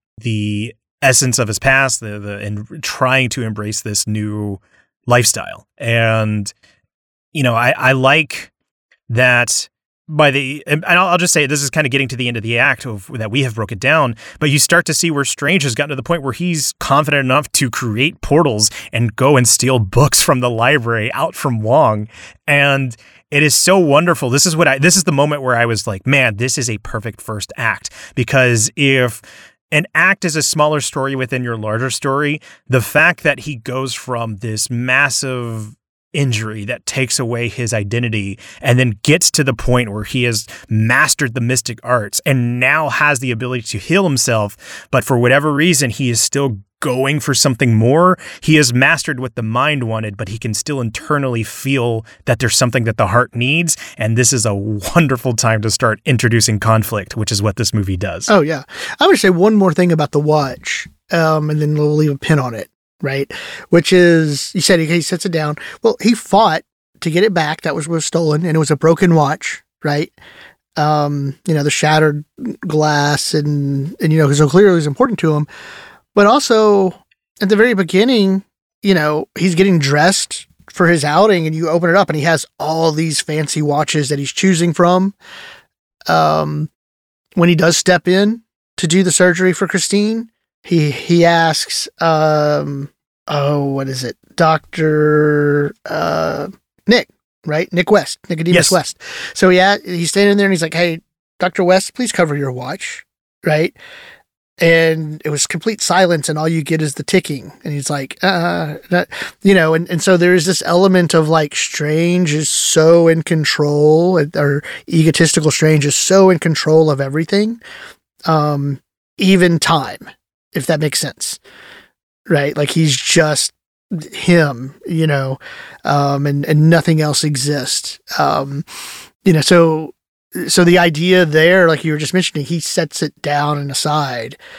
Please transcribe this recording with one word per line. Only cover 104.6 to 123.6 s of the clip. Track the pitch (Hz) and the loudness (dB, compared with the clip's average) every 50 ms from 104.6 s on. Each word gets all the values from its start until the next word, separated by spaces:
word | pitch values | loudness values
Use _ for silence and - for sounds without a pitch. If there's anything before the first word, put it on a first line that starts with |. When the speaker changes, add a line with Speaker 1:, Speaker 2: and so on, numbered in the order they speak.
| 165 165 165 165 165 160 160 160 156 151 151 151 - | 2 4 4 4 4 2 0 -2 -4 -8 -10 -8 -6
Speaker 2:
it | 151 | -4
was | 147 139 - | -4 -4 -4
complete | - - 160 - 226 214 - | -4 -6 -4 -4 -4 -4 -4
silence, | - - 170 185 190 175 170 156 143 | -2 0 2 2 2 2 2 0 -2
and | - 151 | -4 -4
all | 151 156 165 | -2 -2 -2
you | 165 160 | -2 -2
get | 143 - 160 156 | -2 -2 -2 -2
is | 156 147 - | -2 -4 -6
the | - 143 | -8 -6
ticking. | - - - - - 147 127 92 - - _ - | -4 -4 -4 -4 -6 -8 -10 -12 -16 -18 _ -10
And | 156 143 | -8 -8
he's | 143 135 - | -6 -6 -6
like, | 147 139 135 - - - | -6 -8 -8 -10 -8 -4
"Uh, | 185 190 190 170 170 175 175 170 160 151 151 - - - | -4 -2 -2 -2 -2 -2 -4 -4 -6 -6 -8 -12 -6 -4
that," | 180 180 175 - - - - - - _ | -2 -2 -2 -4 -8 -12 -14 -14 -10 _
you | - 196 196 | 2 4 4
know, | 180 160 160 160 | 4 4 2 2
and, | 165 170 - | 0 -2 -4
and | 180 156 - | -4 -2 2
so | 190 185 | 2 4
there | 170 175 180 180 | 4 6 4 4
is | 180 151 | 4 2
this | 190 180 - - | 0 -2 -2 -2
element | 156 170 180 196 190 185 180 175 - - | 0 2 4 4 4 4 4 4 4 2
of, | 160 156 151 | 2 2 2
like, | 165 160 151 151 - | 2 0 0 -2 -4
Strange | - - - - - 147 151 151 160 170 175 175 180 180 151 147 | -6 -6 -6 -6 -6 -4 -2 0 0 2 2 2 2 2 0 0
is | 156 151 - | -2 -2 -2
so | - - - - - 160 156 165 170 170 170 | -2 -2 -2 0 2 4 6 6 6 6 6
in | 165 165 165 - | 6 4 2 0
control, | - 165 156 147 - - - 147 147 147 147 151 151 156 165 175 185 185 165 147 156 - | 0 0 0 0 0 0 0 0 0 2 4 4 4 4 4 4 2 2 2 0 0 -2
or | 156 147 143 143 147 - - - - - - | -2 0 0 0 -2 -6 -10 -14 -16 -8 0
egotistical | - 160 156 165 - - 170 156 - 165 151 156 | 2 2 4 4 4 4 2 2 2 2 0 0
Strange | - - 160 156 156 147 139 | 2 2 2 4 4 4 2
is | 143 - | 0 0
so | - - - 190 196 190 190 | 0 2 4 4 6 6 6
in | 180 160 | 4 2
control | - 165 151 - - 156 156 160 156 156 | 0 -2 -2 -2 0 4 4 4 4 4
of | 139 135 | 2 0
everything, | 139 135 139 160 165 - 196 202 214 220 233 233 - - - - - - - _ _ _ _ _ - | -2 -4 -4 -4 -2 0 0 0 0 -2 -4 -8 -14 -20 -20 -20 -20 -20 -20 _ _ _ _ _ -2
um, | 165 160 156 147 151 147 143 143 143 139 - _ _ _ _ _ _ _ | 0 0 2 0 0 -2 -2 -2 -4 -4 -6 _ _ _ _ _ _ _
even | - 185 190 190 180 180 175 170 156 | 0 2 4 4 6 4 4 2 2
time, | - - 165 151 131 107 - - - - - _ _ _ _ _ _ _ - | 2 0 0 0 -2 -4 -10 -14 -18 -20 -20 _ _ _ _ _ _ _ -8
if | 160 - | -4 -2
that | - 160 147 | -2 -2 0
makes | 156 143 - - | -2 -2 -2 -4
sense, | - 135 - - - - - - _ - - - - - - - - _ _ _ _ _ _ _ _ | -6 -6 -8 -10 -10 -10 -10 -12 _ -20 -20 -20 -20 -20 -20 -20 -20 _ _ _ _ _ _ _ _
right? | - 170 143 143 151 143 | 0 0 0 0 0 -2
Like, | 147 147 - | -2 -2 -2
he's | - 160 160 147 127 | 0 0 2 2 0
just | - - - - 165 156 151 147 - - - - _ | -2 -2 0 2 2 2 2 0 -2 -4 -6 -8 _